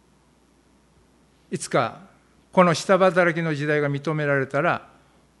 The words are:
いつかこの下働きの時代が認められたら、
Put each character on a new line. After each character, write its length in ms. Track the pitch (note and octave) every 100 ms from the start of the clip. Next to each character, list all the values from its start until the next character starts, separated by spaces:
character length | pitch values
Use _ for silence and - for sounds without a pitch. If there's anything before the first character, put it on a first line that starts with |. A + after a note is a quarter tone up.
| _ _ _ _ _ _ _ _ _ _ _ _ _ _ _
い 80 | -
つ 120 | -
か 300 | D#3 A2+ - - _ _ _ _
こ 120 | -
の 100 | F3+
下 240 | D#3 - F#3
働 360 | F#3+ F3 F3
き 80 | E3
の 120 | E3
時 120 | D3 D3+
代 140 | D3+
が 80 | D3
認 240 | C#3 C#3
め 120 | D#3 D3
ら 120 | C#3
れ 80 | C3+
た 140 | C#3
ら、 300 | E3 C3 - _ _ _ _ _